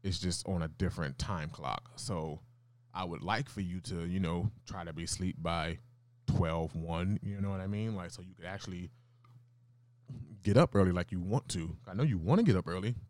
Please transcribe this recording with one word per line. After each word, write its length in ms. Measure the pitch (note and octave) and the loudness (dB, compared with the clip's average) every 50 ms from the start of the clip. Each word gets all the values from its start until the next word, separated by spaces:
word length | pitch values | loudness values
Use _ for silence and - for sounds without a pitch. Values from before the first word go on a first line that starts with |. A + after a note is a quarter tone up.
It's 160 | - G2 F#2 - | 0 -2 -2 0
just 280 | - F2+ E2+ - - | 0 0 0 0 -2
on 160 | - F#2+ F2 | -2 0 0
a 60 | D#2+ D#2 | 0 -2
different 500 | D#2 - F#2+ F2 - - E2 C#2+ C2+ - | 0 0 0 0 0 0 -4 -4 -2 -2
time 300 | - - G2+ E2+ D2+ E2 | -2 -2 -2 -4 -4 -6
clock. 400 | E2 - C#2+ C2 - - - - - | -8 -6 -4 -4 -4 -4 -6 -10 -14
So 440 | - - - G2+ E2 D#2 D#2+ D2+ D#2 - - - _ _ _ _ _ _ _ | -10 -6 -4 -4 -4 -4 -4 -6 -8 -12 -18 -20 _ _ _ _ _ _ _
I 120 | - F2+ F#2 | -8 -6 -6
would 180 | F2 E2+ - | -6 -6 -6
like 260 | - F2+ G#2+ A2 C#3 - | 0 0 0 0 0 -4
for 120 | - G#2 | -4 -4
you 180 | G2 F2 F2 F#2 | -4 -4 -4 -6
to, 220 | E2 A2 F#2+ E2+ E2 | -6 -6 -6 -4 -2
you 140 | F2 F2+ F#2+ | -2 0 0
know, 300 | F#2+ D#2+ E2+ F2 F#2 G#2+ - - - | 0 0 0 0 0 -2 -4 -6 -14
try 180 | - - F#2 E2+ | -10 -10 -8 -8
to 80 | E2 | -8
be 120 | D#2 D#2 E2+ | -6 -6 -6
asleep 320 | E2+ - - F#2 F#2 - - | -6 -4 -2 -2 -2 -2 -2
by 380 | D#2+ E2+ E2+ E2+ D#2+ E2 E2 - - - - _ _ _ _ _ _ | -2 0 0 0 0 -2 -4 -6 -10 -20 -20 _ _ _ _ _ _
twelve, 480 | - - - F2+ D#2+ D#2+ E2 E2 D#2+ - | 0 2 4 4 2 2 0 -2 -2 -4
one, 420 | E2 D#2+ E2 E2 E2 F2+ F#2+ G#2 - | -4 -4 -2 0 0 2 2 0 0
you 180 | - G2+ G2+ G2+ | -2 -4 -2 -2
know 100 | G2 G2 | -2 -2
what 100 | G2 F#2+ | -2 -2
I 60 | F#2 | -2
mean? 300 | G2 G#2 G#2 A2 A2+ A2 | -2 -2 -2 -2 -2 -2
Like, 140 | F#2+ F2 E2+ | -4 -6 -8
so 100 | - - | -10 -12
you 120 | F2+ F#2 F2+ | -14 -16 -16
could 100 | - D#2+ | -12 -10
actually 440 | F2 G2 G2 - F#2+ F#2 F2 F2+ F2+ - - _ _ _ _ _ - - - - _ _ _ _ _ - _ _ _ _ _ _ - - - - - - G2+ | -10 -8 -8 -8 -8 -8 -6 -8 -10 -12 -18 _ _ _ _ _ -20 -20 -20 -20 _ _ _ _ _ -20 _ _ _ _ _ _ -14 -14 -12 -12 -14 -16 -2
get 140 | - G#2 G2+ | 2 6 8
up 180 | B2 C3+ - - | 8 8 8 8
early 180 | G2+ F#2+ F#2 | 6 6 6
like 200 | F2 F2+ F2 - | 6 2 0 -2
you 80 | - F2+ | -2 -4
want 280 | F2 F#2+ G#2+ C#3 - - | 0 0 0 0 0 -2
to. 260 | - F2+ D#2+ F2 E2 - - | -4 -2 -2 -2 -6 -8 -12
I 80 | - F#2 | -8 -2
know 80 | G#2 | 0
you 160 | C#3+ D#3 G#2+ F2 | 2 2 2 2
wanna 240 | D#2+ F#2 D3 G#3+ | 4 4 4 6
get 140 | A#3 F3+ G2+ | 8 6 6
up 120 | F#2 E2+ E2 | 6 4 0
early 260 | E2+ F#2 F#2+ A2+ A#2+ - - | -2 -2 0 -2 -2 -4 -8